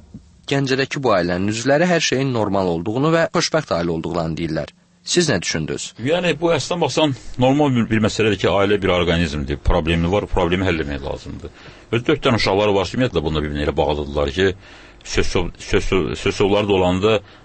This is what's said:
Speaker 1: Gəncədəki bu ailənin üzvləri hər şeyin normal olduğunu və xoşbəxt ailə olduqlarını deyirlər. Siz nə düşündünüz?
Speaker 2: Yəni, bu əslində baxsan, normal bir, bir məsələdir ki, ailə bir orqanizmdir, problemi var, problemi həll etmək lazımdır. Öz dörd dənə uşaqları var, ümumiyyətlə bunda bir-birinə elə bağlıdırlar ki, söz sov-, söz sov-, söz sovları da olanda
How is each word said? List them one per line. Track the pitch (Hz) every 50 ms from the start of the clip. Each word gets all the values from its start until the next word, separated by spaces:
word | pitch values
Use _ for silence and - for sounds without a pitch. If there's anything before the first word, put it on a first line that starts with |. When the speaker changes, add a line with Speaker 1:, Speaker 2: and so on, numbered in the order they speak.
| - - - - - - _ - -
Speaker 1:
Gəncədəki | - 139 139 139 127 131 131 135 - - 151
bu | 131 120 101
ailənin | 90 87 87 90 90 98 104
üzvləri | 107 113 117 135 139 151 175 180
hər | 175 160 -
şeyin | - 123 127 135 135 123
normal | 113 104 98 98 98 95 90
olduğunu | 82 82 85 107 110 131 143 160
və | 165 165 160 - -
xoşbəxt | 175 156 - - 156 147 - 90
ailə | 85 - -
olduqlarını | 82 80 80 82 85 87 82 82 80
deyirlər. | 76 82 78 78 78 71 - _ _ _ _ _ _ -
Siz | - - 180 170 -
nə | 110 85
düşündünüz? | - - - 82 78 69 71 - - - - - 110
Speaker 2:
Yəni, | 139 170 180 180 175 143
bu | 143 170 170 165
əslində | 143 - - 180 175 160
baxsan, | 131 - 160 156 147 131 - - - - 117
normal | 127 131 135 147 151 139 127
bir, | 120 107 -
bir | 110 110 110
məsələdir | 98 - - 107 113 98 92 -
ki, | 95
ailə | 90 101 101 101 104 101
bir | 92 92 90
orqanizmdir, | 90 87 85 82 85 87 76 71 76 67 67 71
problemi | 67 - - 87 87 78 82 85 82 85 85
var, | 98 104 98 -
problemi | - 95 90 82 90 95 95
həll | 95 85 78 73
etmək | 71 71 67
lazımdır. | 69 67 67 - - 76 73 69 - - - - - - - - - - 113
Öz | 120 123
dörd | - 151 131 -
dənə | 135 117 101
uşaqları | - 110 95 101 107 104 98
var, | 98 92 -
ümumiyyətlə | - 120 127 - - 82 73
bunda | 78 78 76
bir-birinə | 76 76 73 73 73
elə | 73 71 78
bağlıdırlar | 76 73 76 73 73 69 71 73 71 71 69
ki, | 92 95 95 92 - - - - - - - - - - - -
söz | 104 90 - -
sov-, | 95 87 87 -
söz | - - - - 95 - -
sov-, | 98 92 78 57 - -
söz | - 98 98
sovları | - 104 95 101 104 107 101
da | 98
olanda | 92 92 87 90 92 98 110 110 101 - - - -